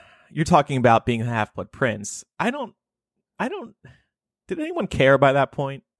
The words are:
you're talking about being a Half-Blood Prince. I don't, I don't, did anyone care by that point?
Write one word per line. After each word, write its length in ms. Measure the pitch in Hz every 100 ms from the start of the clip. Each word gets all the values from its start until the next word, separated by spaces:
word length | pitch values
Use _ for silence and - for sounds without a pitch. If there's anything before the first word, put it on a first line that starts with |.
| _ _ _
you're 140 | 147 160
talking 320 | 170 143 131
about 280 | 120 113 123
being 160 | 117
a 40 | 117
Half-Blood 460 | 117 104 - 92
Prince. 520 | - 127 101 101 - - -
I 100 | 208
don't, 240 | 285 214 _ _ _ _ _ _ -
I 120 | 233
don't, 260 | 392 226 _ - _ _ _ _ _ -
did 120 | 240
anyone 280 | 311 349 202
care 300 | - 135 135
by 160 | 135
that 180 | 139 135
point? 320 | - 139 139 _